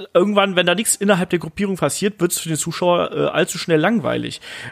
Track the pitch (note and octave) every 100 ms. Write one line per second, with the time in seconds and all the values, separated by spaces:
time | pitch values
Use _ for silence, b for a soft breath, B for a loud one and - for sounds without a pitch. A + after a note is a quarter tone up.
0 | - F3 G3+ G3+ G3 F3+ F3 F3 A3+ -
1 | G3+ F#3 F3+ E3+ D#3+ - G3 F#3 C#3+ -
2 | G3+ G3 F3 - E3 D3+ E3 - F3+ F3
3 | E3+ D3+ D3 D3+ D#3+ E3+ - D#3 F3 A#3
4 | B2 A#2+ A#2 - B B B